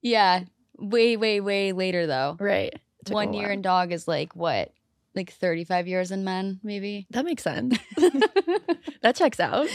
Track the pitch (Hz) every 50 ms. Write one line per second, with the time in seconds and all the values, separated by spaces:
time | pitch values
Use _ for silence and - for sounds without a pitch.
0 | - 240 233 220 202 185 180 185 180 - _ _ _ _ _ - - 202 208 240
1 | 226 240 233 214 214 220 214 208 202 202 202 196 196 196 190 180 185 185 180 180
2 | 170 156 143 131 131 139 160 170 202 202 196 190 196 - - - _ _ _ _
3 | - - 208 214 208 208 208 208 208 202 202 196 190 190 185 185 180 175 175 170
4 | - - 165 147 151 170 - 170 170 165 139 101 87 - _ _ _ _ _ _
5 | _ _ _ 196 190 175 - _ - 180 165 165 170 - 185 180 175 175 185 185
6 | 185 180 190 196 190 190 185 185 190 196 190 190 - 214 208 202 190 202 208 202
7 | 196 _ 214 233 277 339 339 - - - 139 - 233 254 254 - - - - -
8 | 302 359 - 269 349 415 - - 381 - 349 392 - - 339 - _ - 285 -
9 | - 226 254 - 370 285 226 - - 147 - 226 294 330 208